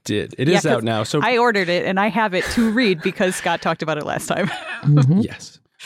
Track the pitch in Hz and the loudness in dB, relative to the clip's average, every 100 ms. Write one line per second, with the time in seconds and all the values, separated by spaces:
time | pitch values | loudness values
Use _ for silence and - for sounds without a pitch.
0 | - 104 - - 135 196 160 131 110 110 | -4 -2 -2 -2 2 2 2 0 0 -2
1 | 107 151 208 247 240 202 175 180 - 190 | 0 0 0 2 2 2 0 0 0 0
2 | 208 196 214 180 - - 226 220 247 175 | 0 0 0 0 -2 0 0 2 2 2
3 | 185 180 185 185 180 170 185 165 156 151 | -2 0 -2 -2 -2 -2 -2 -4 -4 -4
4 | 147 - - - 190 - - - - 147 | -4 -4 -4 -2 -2 -6 -10 -4 2 4
5 | 135 180 233 - - - _ _ | 6 2 0 -6 -20 -20 _ _